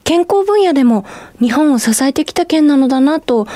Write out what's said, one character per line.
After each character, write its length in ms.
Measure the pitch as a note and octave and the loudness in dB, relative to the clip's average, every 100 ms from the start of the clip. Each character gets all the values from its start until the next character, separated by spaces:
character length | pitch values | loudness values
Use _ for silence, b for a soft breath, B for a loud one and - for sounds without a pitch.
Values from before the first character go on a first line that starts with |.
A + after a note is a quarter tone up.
健 220 | - E4+ F4 | -2 -2 0
康 140 | G4 | 0
分 180 | G4 G#4 | 0 2
野 120 | F#4+ | 2
で 100 | C#4 | 2
も 220 | B3 A3 G3+ B B - | 2 0 -4 B B -4
日 120 | A#3+ | -2
本 200 | B3 D4+ | 0 0
を 80 | B3 | 0
支 240 | A3+ A3 | 0 0
え 80 | C4+ | -2
て 140 | C#4 D4+ | -2 -4
き 80 | |
た 120 | - F4 | -4 -2
県 220 | D#4+ D4+ | 2 2
な 80 | C#4 | 2
の 140 | C4 | 2
だ 100 | C4 | 2
な 220 | C4+ D#4 | 0 0
と 260 | - A#3+ G#3 | -2 -2 -2